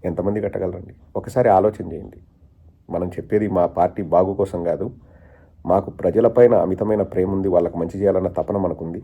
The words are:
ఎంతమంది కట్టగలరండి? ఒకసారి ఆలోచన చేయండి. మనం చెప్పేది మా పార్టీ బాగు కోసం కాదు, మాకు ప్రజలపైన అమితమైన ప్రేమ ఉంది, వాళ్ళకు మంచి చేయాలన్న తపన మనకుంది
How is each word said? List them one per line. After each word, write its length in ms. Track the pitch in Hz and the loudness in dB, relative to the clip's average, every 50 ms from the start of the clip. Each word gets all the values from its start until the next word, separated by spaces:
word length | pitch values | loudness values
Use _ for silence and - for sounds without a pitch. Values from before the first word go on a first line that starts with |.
| - | -6
ఎంతమంది 380 | 90 85 82 90 101 104 107 104 | -6 -6 -4 -4 -2 -2 -2 -4
కట్టగలరండి? 480 | 98 - 98 95 92 90 87 - - - - - - _ | -4 -6 -4 -6 -6 -6 -8 -14 -18 -20 -20 -20 -10 _
ఒకసారి 340 | - - 127 - 131 123 117 | -10 -10 -4 -2 2 4 6
ఆలోచన 360 | 98 95 98 107 101 - 104 82 78 | 6 6 4 4 0 -2 -10 -10 -10
చేయండి. 260 | 78 - 101 - - - _ _ _ - - _ _ - - _ _ _ - | -12 -12 -14 -18 -20 -20 _ _ _ -20 -20 _ _ -20 -20 _ _ _ -6
మనం 180 | 85 85 90 | -4 -4 -4
చెప్పేది 400 | 90 - - - - 110 107 110 101 92 | -4 -6 -10 -6 0 0 0 0 2 2
మా 80 | 90 87 | 2 2
పార్టీ 380 | 87 - 85 87 90 - - 98 | 2 2 0 0 0 0 -4 -4
బాగు 300 | 78 80 87 95 95 98 | 2 2 2 2 2 0
కోసం 280 | 98 101 95 - 87 85 | -2 -2 -2 -2 -4 -2
కాదు, 240 | 85 78 73 - 127 - - - - - - - - - _ _ _ _ _ - | -2 -2 -2 -4 -8 -10 -14 -20 -20 -20 -20 -20 -20 -20 _ _ _ _ _ -2
మాకు 260 | 85 87 98 98 - | 0 0 0 0 -2
ప్రజలపైన 640 | - - - - - 107 117 113 113 123 123 120 117 | -10 -2 -2 0 2 4 2 4 6 6 6 6 6
అమితమైన 460 | 98 82 90 92 92 107 107 110 104 | 4 2 0 0 -2 0 0 0 0
ప్రేమ 300 | 95 95 - 95 92 95 98 | 0 -2 0 -2 0 0 0
ఉంది, 140 | 98 95 98 87 | -2 0 2 2
వాళ్ళకు 220 | 87 85 85 85 | 2 2 2 -4
మంచి 180 | 87 85 85 - 98 | -4 -6 -6 -6 -2
చేయాలన్న 300 | 101 98 92 92 92 90 87 - | 0 0 0 0 -2 -2 -4 -4
తపన 180 | 80 - 104 | -4 -4 -4
మనకుంది 440 | 101 95 87 80 - 80 82 82 98 | -2 -2 -4 -4 -6 -8 -10 -10 -12